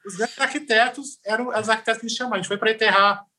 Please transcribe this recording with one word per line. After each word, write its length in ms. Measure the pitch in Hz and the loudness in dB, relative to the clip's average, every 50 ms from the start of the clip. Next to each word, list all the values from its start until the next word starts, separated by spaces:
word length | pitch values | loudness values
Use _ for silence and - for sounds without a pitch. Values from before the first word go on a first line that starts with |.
| - | -16
os 100 | 202 180 | -12 -6
grandes 240 | 175 220 240 - - | -4 -4 -4 -2 -2
arquitetos, 800 | 269 262 - 294 302 269 226 220 233 247 240 - 277 - - - - | -2 -2 -2 -4 -2 2 4 4 4 2 0 -4 -10 -14 -14 -12 -6
eram 220 | 202 214 233 247 247 | -4 -2 -2 -2 -2
os 200 | 233 214 214 214 | -4 -2 0 0
arquitetos 300 | 220 214 - - 226 226 | 0 0 0 -2 -2 -2
que 40 | 233 | -4
a 40 | 226 | -6
gente 80 | 226 - | -6 -6
chamava. 180 | 254 247 220 | -4 -4 -4
A 20 | 190 | -4
gente 80 | 180 - | -4 -4
foi 100 | 196 202 | -4 0
pra 140 | 220 220 | 0 0
Iterra, 500 | 220 220 226 208 185 196 196 208 202 202 - _ _ | 2 2 2 4 6 6 6 4 4 0 -4 _ _